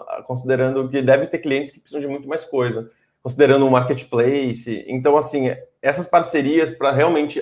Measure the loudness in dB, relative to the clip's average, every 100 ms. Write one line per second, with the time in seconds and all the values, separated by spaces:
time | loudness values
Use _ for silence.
0 | -12 -12 -8 -8 -2 0 0 -2 -4 -2
1 | 4 4 2 -6 -2 -4 -4 -14 _ -10
2 | -8 -8 -8 -10 -4 -2 -2 -4 -10 _
3 | _ _ -6 4 4 6 4 4 2 -4
4 | -2 0 2 0 -2 -6 -8 -8 -6 -2
5 | 2 2 2 -2 -2 -4 -12 _ -2 -2
6 | 2 0 2 -2 2 2 0 0 0 2
7 | 2 2 -2 -4